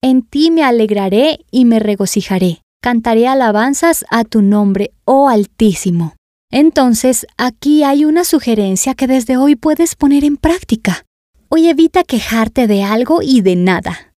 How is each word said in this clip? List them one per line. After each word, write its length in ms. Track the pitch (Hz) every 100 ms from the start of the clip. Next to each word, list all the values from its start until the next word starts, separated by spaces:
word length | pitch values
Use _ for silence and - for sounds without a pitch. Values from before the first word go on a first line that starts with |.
En 200 | 262 262
ti 300 | 247 277 320
me 120 | 330
alegraré 800 | 285 240 214 208 196 196 294 311 _
y 140 | 262 247
me 140 | 226
regocijaré. 800 | 214 202 190 - - 190 185 165 _ _
Cantaré 460 | 247 233 226 226 240
alabanzas 760 | 269 240 208 247 277 330 320 -
a 120 | 233
tu 200 | 226 220
nombre, 480 | 202 208 202 190 202 _
oh 240 | - 262 277
Altísimo". 880 | 226 202 _ 220 180 185 170 165 _ _ _ _
Entonces, 760 | 254 311 311 254 226 254 254 - _
aquí 480 | 247 226 285 302
hay 220 | 285 285 302
una 180 | 311
sugerencia 720 | 349 311 - 220 196 190 -
que 140 | 262 262
desde 300 | 262 226 254
hoy 180 | 277 285
puedes 400 | 311 302 339 -
poner 280 | 285 285
en 140 | 294 285
práctica. 680 | 214 359 - 226 208 175 _ _ _ _ _
Hoy 180 | 320 330
evita 360 | 285 330 370
quejarte 640 | 349 240 - 226 220 - 233
de 160 | 202
algo 380 | 196 220 247 330
y 180 | - 262
de 140 | 190 180
nada. 580 | 180 185 175 170 -